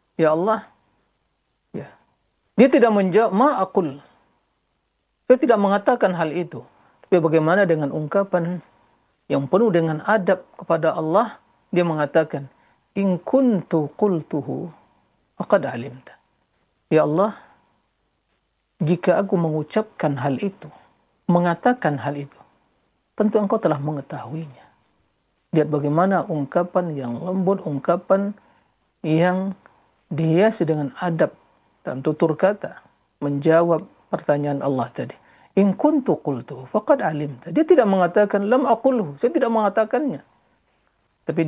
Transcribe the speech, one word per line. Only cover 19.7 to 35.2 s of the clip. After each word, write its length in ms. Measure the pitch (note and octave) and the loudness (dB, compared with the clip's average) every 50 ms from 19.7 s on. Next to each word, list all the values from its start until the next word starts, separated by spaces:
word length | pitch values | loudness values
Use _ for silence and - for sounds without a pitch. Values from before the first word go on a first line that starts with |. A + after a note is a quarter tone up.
| - G#3+ A3 - _ - - D3 C#3+ B2+ | -4 -4 -4 -4 _ -4 -2 -2 -2 -2
hal 240 | B2+ C#3+ C3+ B2 | -2 -4 -4 -2
itu, 240 | G#3 G3 - - - D3+ - - _ _ _ _ _ _ _ _ _ - | -4 -6 -8 -10 -18 -20 -20 -20 _ _ _ _ _ _ _ _ _ 2
mengatakan 640 | F3 F3 F3 F3 E3 E3+ - A#3+ B3 - - D#3 D3 C3 | 2 2 2 0 -2 0 0 0 0 0 -2 -4 -4 -4
hal 240 | - C#3+ D3 C#3+ C#3 | -6 -8 -8 -8 -12
itu, 140 | C#3 - _ - _ _ _ _ _ _ _ _ _ _ _ _ _ _ | -14 -18 _ -20 _ _ _ _ _ _ _ _ _ _ _ _ _ _
tentu 240 | - G#3 G#3+ G#3 G#3 | -2 0 2 2 2
engkau 240 | G#3 G3 A3+ A3 | 2 2 0 0
telah 160 | - E3 D3+ C#3 | 0 0 -2 0
mengetahuinya. 880 | C#3+ D3+ D#3 C#3 - - D#3 C3 - A2+ D3 D#3+ D#3+ C#3+ B2 - - _ _ _ _ _ _ _ _ _ _ _ _ _ _ _ _ _ - | -2 -6 -6 -8 -10 -12 -14 -14 -12 -12 -12 -12 -12 -14 -16 -20 -20 _ _ _ _ _ _ _ _ _ _ _ _ _ _ _ _ _ 0
Lihat 160 | D#3 D3 D3+ | 0 0 2
bagaimana 560 | D3+ D3 C#3+ D3 D3 E3 F#3 G3 G3 E3+ - | 0 -2 0 0 2 2 2 2 2 0 -2
ungkapan 640 | G#3 E3 D3 C#3 C3+ - F3 F3 F3 - F#3 F3+ E3+ | -2 -4 -4 -4 -2 -2 -2 -2 0 -2 -2 -2 -2
yang 320 | D3+ C#3 B2+ A#2+ A#2+ D#3 | -6 -8 -8 -8 -8 -8
lembut, 400 | D#3+ F3+ F#3+ F#3+ F3+ F#3 G3 F#3+ | -6 -6 -4 -2 0 0 -2 -2
ungkapan 720 | - E3 C#3+ C3+ - - E3+ G3 - - F#3+ G3 G3+ G3+ G#3 - _ _ _ _ _ _ _ _ _ _ _ _ - | -4 -6 -6 -4 -2 -2 -2 -2 0 0 0 0 0 -4 -8 -10 _ _ _ _ _ _ _ _ _ _ _ _ -2
yang 480 | D#3 D#3 D#3+ F3 F3+ F#3 F#3 F#3+ G3 F#3+ - _ - _ _ _ _ _ _ _ _ | 0 2 2 2 2 2 0 -4 -6 -8 -10 _ -20 _ _ _ _ _ _ _ _
dihiasi 560 | D3 C#3+ D#3+ D#3+ D#3+ F3 G#3 A3+ A3 - E3+ | -4 -2 0 2 2 4 4 2 2 0 -2
dengan 240 | D#3 D#3 D3+ C#3+ C3 - - | -2 0 -2 -2 -6 -6 -6
adab 320 | F3+ F3 E3 D#3+ D#3+ C#3+ - _ _ _ _ _ _ _ _ _ _ | -4 -4 0 0 0 -2 -2 _ _ _ _ _ _ _ _ _ _
dalam 160 | - C3 C3+ | -10 -10 -4
tutur 320 | C3 D#3 D3+ - E3+ D#3+ D#3 | -4 -4 0 0 0 0 2
kata, 480 | - - G3 G#3 G#3 - - - - - _ _ _ _ _ _ _ | 0 0 0 0 -2 -8 -14 -14 -18 -20 _ _ _ _ _ _ _
menjawab 640 | C#3+ C#3+ C#3+ C#3+ C#3 D#3+ D#3+ E3 E3+ E3+ E3 D#3 - - _ _ _ _ | -6 -4 -4 0 2 2 4 4 4 2 0 -2 -4 -10 _ _ _ _
pertanyaan 480 | - D#3+ - - D3 C#3+ D3 D3 C#3+ C#3 | -8 -4 -2 -2 -2 0 0 -4 -4 -2
Allah 300 | C3+ C#3+ C3+ B2+ A#2+ B2 | -2 -2 -2 -2 -4 -6
tadi. 260 | - - B2 B2 - _ | -8 -10 -10 -10 -12 _